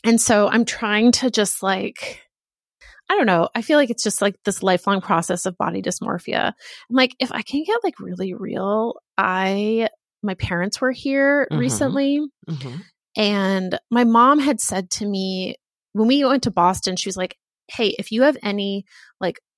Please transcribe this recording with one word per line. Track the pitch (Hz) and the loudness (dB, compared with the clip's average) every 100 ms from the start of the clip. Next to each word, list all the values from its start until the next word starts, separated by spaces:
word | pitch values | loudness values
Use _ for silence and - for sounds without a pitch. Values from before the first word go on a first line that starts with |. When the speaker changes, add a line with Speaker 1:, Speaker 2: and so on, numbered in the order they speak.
Speaker 1:
And | 226 233 | 4 2
so | - 214 202 | 4 4 4
I'm | 220 | 2
trying | 233 - 214 208 233 | 0 -4 -2 4 4
to | 233 262 | 4 0
just, | - 202 - | 0 0 -2
like, | 190 190 196 - - - _ _ _ _ _ _ - - - | -2 -2 -4 -8 -14 -14 _ _ _ _ _ _ -20 -20 -2
I | 392 | 2
don't | 233 | 4
know. | 175 170 | 4 2
I | 226 | -2
feel | 214 302 | 2 4
like | 262 | 4
it's | 233 | 0
just, | 214 - | -2 0
like, | 202 190 | -2 -2
this | - - | -6 -2
lifelong | 190 180 - 196 | 2 2 2 -2
process | - 170 170 180 190 | 2 0 0 -4 -4
of | 175 | -2
body | - 185 | -4 -2
dysmorphia. | 185 180 - 180 - - - | -6 -6 -6 -6 -4 -2 -2
I'm | - - - - 247 | -6 -20 -20 -2 0
like, | 254 - | 0 -2
if | 254 | -6
I | 226 | -6
can | - 277 | -6 -6
get, | 320 466 | -2 -2
like, | 392 - | -2 -6
really | 190 180 190 | -12 -8 -8
real, | 180 190 - 190 214 233 - _ - | -8 -8 -6 -2 -2 -2 -8 _ -2
I, | 196 185 190 196 214 226 226 _ _ _ | 0 0 0 0 0 0 -2 _ _ _
my | 208 | -8
parents | 185 - 175 190 - | -6 -4 -2 -2 -2
were | 262 | -4
here | 254 277 269 277 285 262 | -2 -2 0 2 2 0
Speaker 2:
Mm-hmm. | 156 | 0
Speaker 1:
recently, | 254 - 277 277 277 285 302 _ - | -2 0 0 0 0 0 -4 _ -10
Speaker 2:
Mm-hmm. | 151 131 139 - _ _ - | -10 -8 -12 -14 _ _ -2
Speaker 1:
and | 208 202 190 190 185 - _ | 0 2 0 0 -2 -6 _
my | 233 | 2
mom | 233 226 247 294 | 4 6 6 6
had | 277 233 | 2 0
said | - 190 180 | -2 -4 -6
to | - 208 | -6 -4
me | 196 190 190 185 - _ _ _ | -4 -4 -4 -6 -10 _ _ _
when | 202 220 | 0 2
we | 277 | 4
went | 269 269 | 4 2
to | 240 | 0
Boston, | 180 175 190 - 185 | 2 2 2 -4 -4
she | 202 | -6
was | 190 | -6
like, | 185 - _ _ _ | -8 -8 _ _ _
"Hey, | - 214 - | -2 -2 -2
if | - | -4
you | 220 | 2
have | 269 269 | 2 2
any, | 208 202 196 196 196 - - _ | -4 -4 -4 -6 -10 -20 -20 _
like, | 185 - _ | -6 -6 _